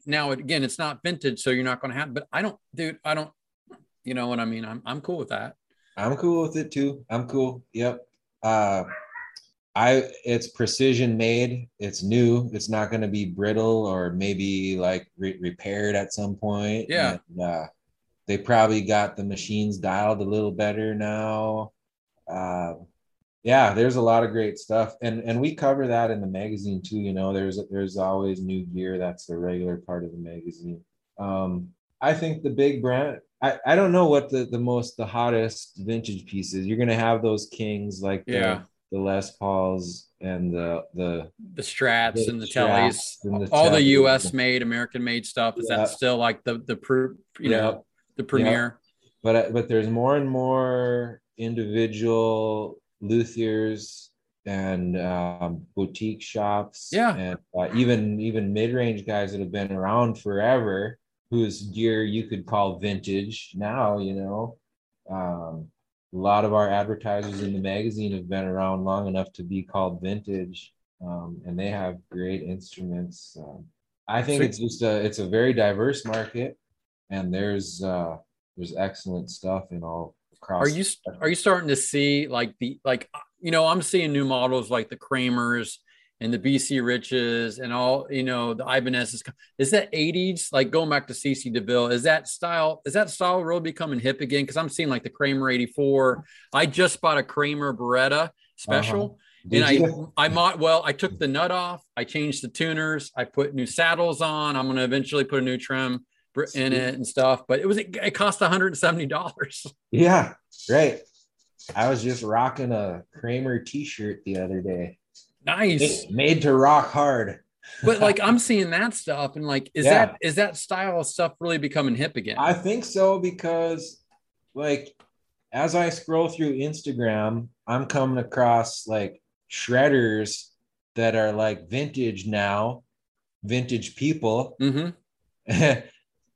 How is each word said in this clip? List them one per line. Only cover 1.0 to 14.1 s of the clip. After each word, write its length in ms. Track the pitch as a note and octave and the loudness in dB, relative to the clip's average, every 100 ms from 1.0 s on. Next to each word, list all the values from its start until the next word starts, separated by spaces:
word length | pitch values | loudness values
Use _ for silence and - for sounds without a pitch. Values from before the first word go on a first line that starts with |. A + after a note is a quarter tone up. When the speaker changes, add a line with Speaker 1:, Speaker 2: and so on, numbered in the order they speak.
Speaker 1:
vintage, 360 | F3 E3 F3 D3+ | -6 -2 -2 -2
so 100 | C3+ | 0
you're 120 | B2+ | 0
not 180 | C3 B2 | 0 -2
gonna 140 | C3 | -4
have, 180 | B2+ D3 | -6 -6
but 120 | C3 - | -8 -6
I 100 | D#3 | -4
don't, 140 | G#3 - _ | -4 -6 _
dude, 240 | D#3+ D#3+ D#3 | -8 -8 -6
I 100 | D#3 | -4
don't, 160 | D3+ D3+ _ _ _ _ - _ _ | -4 -4 _ _ _ _ -20 _ _
you 120 | B2+ | -8
know 120 | B2+ A#2+ | -4 -2
what 120 | A#2+ | -2
I 40 | |
mean? 200 | A2+ A2+ | -4 -6
I'm, 180 | A2 A#2+ A#2 | -8 -10 -10
I'm 140 | C#3+ | -8
cool 180 | F3+ E3+ | -6 -6
with 100 | - | -4
that. 260 | G#2 A#2 - _ _ _ - | -6 -8 -14 _ _ _ -4
Speaker 2:
I'm 200 | A2 C#3+ | -2 0
cool 260 | F3 E3 | 2 2
with 140 | D#3+ D#3 | 0 -4
it 160 | D3+ | -4
too. 320 | C#3 C#3 C#3 - | -2 -2 -4 -6
I'm 180 | A#2 A#2+ | -6 -2
cool. 340 | C3+ B2+ B2 - | 0 0 -4 -10
Yep. 260 | A2+ B2 B2 - _ _ _ | -4 -2 -4 -12 _ _ _
Uh, 420 | A2 A2 G2+ G2 F2+ - - - - - - _ _ | 0 2 2 0 -2 -10 -14 -16 -16 -20 -20 _ _
I, 360 | G2+ B2 C3 - - | 2 4 4 2 -4
it's 240 | A#2+ A#2 - | -2 -2 -2
precision 680 | - A2+ - C3+ A#2+ B2 A2+ | -2 -2 2 4 4 2 2
made. 520 | A2+ A#2 B2 B2 A#2+ - | 2 2 0 -4 -10 -10
It's 240 | G2+ - | -8 -4
new. 480 | F#2+ A#2+ A#2+ A#2+ A#2+ | 2 6 6 6 2
It's 160 | G#2+ G#2+ | -6 -4
not 220 | G#2+ G#2+ | -2 -2
gonna 180 | A2+ G#2 | -2 -2
be 180 | G#2 F#2 | -2 -4
brittle 600 | F2+ G#2 G#2+ A2 A2+ G#2 | -2 0 2 2 2 2
or 240 | F#2 F2 | -2 -2